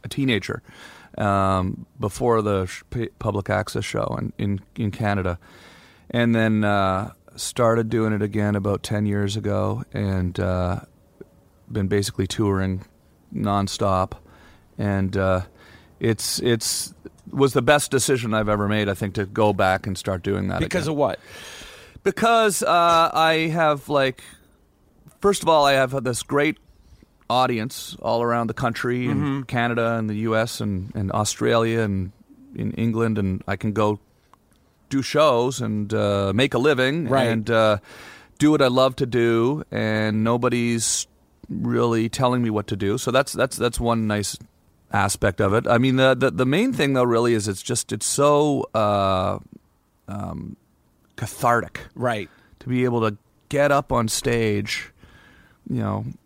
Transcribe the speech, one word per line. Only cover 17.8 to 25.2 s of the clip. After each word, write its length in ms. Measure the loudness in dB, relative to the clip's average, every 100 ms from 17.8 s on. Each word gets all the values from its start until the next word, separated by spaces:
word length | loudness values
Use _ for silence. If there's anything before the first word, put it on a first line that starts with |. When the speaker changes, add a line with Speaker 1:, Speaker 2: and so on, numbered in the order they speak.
| 4
Speaker 1:
decision 440 | 0 0 0 0
I've 160 | 0 0
ever 180 | 0 0
made, 220 | 0 0
I 40 |
think, 200 | -2 -4 -4
to 100 | -4
go 280 | 2 2
back 340 | 4 2 2 -2
and 100 | -6
start 260 | -4 -4
doing 260 | -2 -2 -2
that 100 | -2
Speaker 2:
Because 240 | -2 -2
Speaker 1:
again. 80 | -2
Speaker 2:
of 60 | 0
what? 220 | -2 -2 -12 -20 -18 -18 -20 -20 -20 -4
Speaker 1:
Because, 580 | -4 0 2 4 2 0
uh, 480 | 2 4 6 6 4
I 360 | 4 4 4 0
have, 340 | 2 2 0 0
like, 340 | 2 2 -2 -16 -20 _ _ _ _ _ _ -20 _